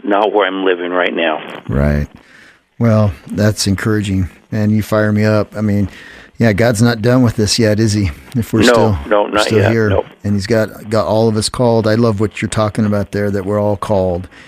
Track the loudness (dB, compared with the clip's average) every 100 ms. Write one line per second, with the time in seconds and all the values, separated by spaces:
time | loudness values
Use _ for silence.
0 | -2 0 2 2 0 0 0 0 -2 -2
1 | -2 0 -2 -2 -8 -12 -4 0 0 0
2 | -4 -10 -20 -20 -20 _ _ -2 2 2
3 | 2 -2 -8 -2 0 0 -2 -2 0 -2
4 | 0 -2 -2 -8 _ -2 0 0 0 0
5 | 2 2 2 2 -2 -4 -2 0 -2 -6
6 | -20 -20 -14 0 2 2 2 2 2 2
7 | 2 2 2 0 0 2 2 2 0 0
8 | -2 -4 -8 -6 -2 0 2 4 2 0
9 | 0 0 0 0 0 2 2 2 2 0
10 | -2 -8 -4 -2 0 0 -2 -6 -4 -2
11 | 0 2 2 0 -2 0 2 2 2 2
12 | 2 0 -4 -4 -6 -2 -2 -2 0 -2
13 | -4 -4 -4 -4 -2 -2 -2 -2 -2 0
14 | 0 -2 -8 -18